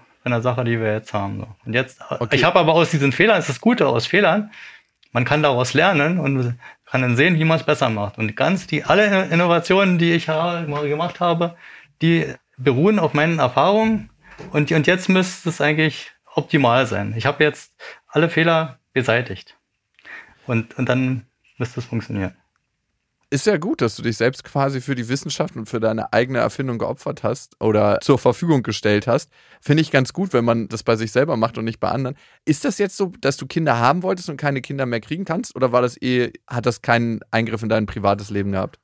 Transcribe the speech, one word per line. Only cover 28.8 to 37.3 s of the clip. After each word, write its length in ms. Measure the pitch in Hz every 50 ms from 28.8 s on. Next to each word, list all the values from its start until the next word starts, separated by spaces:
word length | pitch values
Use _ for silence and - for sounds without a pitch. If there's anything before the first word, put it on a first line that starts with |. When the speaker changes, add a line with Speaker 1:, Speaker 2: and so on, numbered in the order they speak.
| - 110 104 104 104
Speaker 2:
hast. 240 | - 117 143 - - _ _ _ _ _ _
Finde 220 | - - 147 156 160
ich 80 | -
ganz 240 | - 139 131 - -
gut, 180 | - 190 190 -
wenn 140 | 123 117
man 220 | 120 117 117 113 -
das 140 | 110 110 -
bei 140 | - 117
sich 160 | 110 113 110 -
selber 240 | 123 139 160 151
macht 220 | 117 110 113 113 -
und 80 | 113
nicht 120 | 113 110 -
bei 100 | - 101
anderen. 260 | - 131 135 127 139 - _ _ _ _ -
Ist 180 | - 151 - -
das 140 | 285 208 -
jetzt 180 | 202 185 -
so, 160 | - 202 180 160 -
dass 160 | - 131 139
du 100 | - -
Kinder 320 | 131 - 170 165 147 123 117
haben 240 | 117 123 147 180 175
wolltest 280 | 185 196 180 175 -
und 80 | 151 135
keine 240 | 151 147 139 135 -
Kinder 240 | - 143 135 135
mehr 140 | 123 120 117 107
kriegen 240 | - 147 170 196
kannst? 280 | - 165 185 247 - -
Oder 160 | - 127 127 117
war 100 | 123 123
das 180 | 123 120 -
eh, 320 | - 127 127 123 123 117 - - _
hat 180 | - 127 123 110
das 160 | 123 113 -
keinen 400 | - - 117 120 120 117 113 104 - -